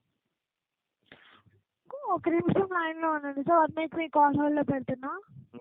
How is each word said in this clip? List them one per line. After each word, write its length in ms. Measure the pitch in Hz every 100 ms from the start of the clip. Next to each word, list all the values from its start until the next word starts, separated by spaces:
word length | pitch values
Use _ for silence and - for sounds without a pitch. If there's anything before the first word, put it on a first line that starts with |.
| _ _ _ _ _ _ _ _ _ _ _ - - - _ _ _ _ _ 539 523
ఒక 200 | 349 339
నిమిషం 400 | 339 349 349 381
లైన్లో 400 | 359 320 320 320
ఉండండి 300 | 302 285 277
సార్, 160 | 277 339
వన్ 160 | 311 311
మినిట్ 200 | 320 330
మీ 120 | 320
కాల్ 300 | 302 285 285
హోల్డ్లో 240 | 294 294
పెడుతున్నా. 580 | 285 269 247 262 269 349 403 - - 120